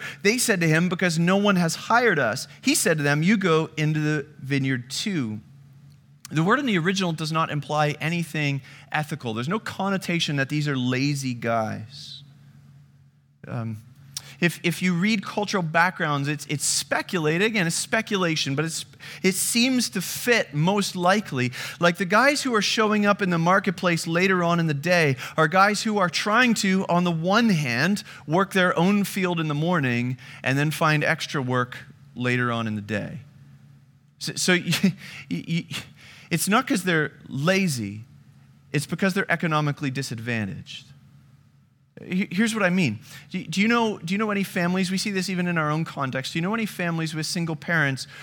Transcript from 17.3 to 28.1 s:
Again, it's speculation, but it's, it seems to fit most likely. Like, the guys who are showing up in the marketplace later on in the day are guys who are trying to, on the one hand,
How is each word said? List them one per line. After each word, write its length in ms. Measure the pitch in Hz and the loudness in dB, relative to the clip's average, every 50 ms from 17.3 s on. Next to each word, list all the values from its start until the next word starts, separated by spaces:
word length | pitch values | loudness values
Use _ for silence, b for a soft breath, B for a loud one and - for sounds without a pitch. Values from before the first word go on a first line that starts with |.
| 160 170 208 | 2 2 2
Again, 220 | 226 220 220 170 165 | 2 2 0 0 0
it's 80 | 165 | -2
speculation, 800 | - - - - 220 220 - 208 190 185 165 160 156 - 135 139 | -4 -4 -2 -2 -2 -2 -2 0 0 0 0 0 0 -2 -2 -2
but 80 | 143 160 | -2 -2
it's, 200 | 160 156 - - - - B B B B B - | -4 -6 -8 -10 -12 -16 B B B B B 0
it 140 | 190 190 | 0 2
seems 520 | - - - - 233 240 262 262 247 220 - | 2 0 0 2 2 2 4 2 2 0 0
to 120 | - 196 170 | -2 -4 -6
fit 500 | - - - - 247 233 220 - - 143 | -4 -6 -4 0 2 2 2 2 0 -2
most 440 | 147 156 180 202 208 190 - - | 0 2 2 2 2 0 -2 -2
likely. 560 | 185 175 175 196 220 214 - - 127 123 120 123 B B B B B | 0 2 2 2 2 0 -2 -2 -2 -2 -2 -2 B B B B B
Like, 180 | 175 175 175 | 2 2 2
the 80 | - 196 | 2 0
guys 380 | 170 208 214 247 285 294 277 - | 2 4 4 6 4 4 2 0
who 100 | 262 233 | 0 0
are 60 | 208 | 0
showing 460 | 190 - - 233 220 208 214 208 208 | 0 0 2 2 2 2 2 4 4
up 160 | 202 202 - 208 | 4 2 2 2
in 80 | 185 | 2
the 80 | 175 165 | 2 2
marketplace 680 | 165 175 185 202 196 202 175 - 196 180 170 160 - | 4 4 4 4 2 0 -2 0 0 2 2 2 0
later 380 | 165 165 175 185 196 190 180 170 | 0 0 2 4 4 4 2 2
on 160 | 170 170 170 | 2 2 2
in 80 | 165 | 2
the 80 | 160 147 | 0 0
day 420 | 143 139 175 180 175 160 143 131 B B B B | -2 0 2 4 4 4 4 2 B B B B
are 100 | - 160 | 2 2
guys 380 | 156 170 185 196 208 214 - - | 4 6 6 6 6 4 2 0
who 140 | 226 214 208 | 0 0 2
are 120 | 185 170 | 0 0
trying 440 | - - - 208 214 240 254 240 220 | 0 -2 0 2 4 4 6 4 4
to, 300 | - - 190 190 190 190 - | 2 2 2 2 2 2 2
on 160 | 170 175 180 | 2 2 4
the 80 | 175 170 | 2 0
one 380 | 160 160 180 196 226 240 226 | 0 0 2 4 4 4 4
hand, 520 | 185 151 147 123 117 120 147 185 208 202 B B | 4 2 2 0 0 2 2 2 0 -2 B B